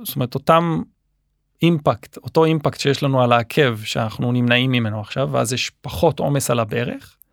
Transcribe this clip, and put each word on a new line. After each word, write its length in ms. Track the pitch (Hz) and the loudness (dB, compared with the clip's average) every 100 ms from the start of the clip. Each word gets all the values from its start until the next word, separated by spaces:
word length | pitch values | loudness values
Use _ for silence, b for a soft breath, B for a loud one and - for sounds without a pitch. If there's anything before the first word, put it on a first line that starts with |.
זאת 120 | 214 139 | -10 -6
אומרת, 180 | 123 | -4
אותם 480 | 131 - 165 170 156 143 _ _ _ _ _ _ - | -4 2 2 2 -2 -6 _ _ _ _ _ _ 0
אימפקט, 540 | 165 165 147 113 - - | 0 2 0 -2 -6 -16
אותו 280 | - 165 | -2 2
אימפקט 360 | 160 160 143 - | 2 2 -2 -2
שיש 220 | 143 131 | -2 0
לנו 200 | 143 135 | 0 2
על 100 | 120 | 4
העקב, 440 | 120 113 - 135 110 | 2 2 0 2 0
שאנחנו 480 | 107 131 113 - 123 | -6 -4 -4 -4 -2
נמנעים 400 | 123 120 120 131 | 0 2 2 2
ממנו 280 | 123 113 107 | 0 -2 -4
עכשיו, 280 | 107 135 143 | -8 -4 -2
ואז 200 | 131 117 | 0 -2
יש 200 | 123 - _ | -2 -6 _
פחות 380 | 131 - 165 151 | -10 0 0 2
עומס 320 | 156 143 - | -2 -2 0
על 100 | 123 | 0
הברך, 560 | 110 123 123 277 - _ _ | 0 -2 -4 -8 -14 _ _